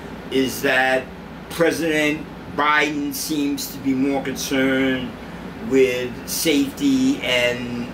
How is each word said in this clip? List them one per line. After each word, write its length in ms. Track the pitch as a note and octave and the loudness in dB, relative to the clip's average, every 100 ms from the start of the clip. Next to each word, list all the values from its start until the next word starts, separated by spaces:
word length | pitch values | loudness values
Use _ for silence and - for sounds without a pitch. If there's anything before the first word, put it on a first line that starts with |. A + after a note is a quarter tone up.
| - - - | -12 -12 -4
is 300 | C3 C3 - | 0 0 0
that 440 | C#3 C3 C3 C3 - - - - - | 0 2 4 2 -2 -12 -14 -14 -6
President 800 | - E3 C3+ E3 D3+ D3+ D3+ - - - | 0 2 2 2 2 2 0 -6 -14 -8
Biden 600 | - D3 D3+ D3+ D3+ C#3+ | 0 4 4 2 0 -4
seems 580 | C#3 - D3+ C#3+ C#3 - | -4 -4 -2 0 -2 -6
to 60 | C3+ | -4
be 160 | C3 | 0
more 280 | C3 C#3 C#3 | 2 2 0
concerned 880 | C3+ B2 - C3+ C3+ C3 C3+ C3 B2 - - - - - A2+ | -2 -4 -2 2 2 2 2 0 -4 -10 -12 -12 -12 -10 2
with 420 | C3+ C3 B2 B2 A2+ - | 4 6 4 -4 -8 -6
safety 960 | - E3+ C#3+ C#3 - C#3+ C3 C3 C#3+ | -2 2 2 2 0 2 4 4 2
and 640 | B2 B2 A#2+ B2 A#2+ A#2+ A#2+ | 0 2 2 0 -4 -6 -8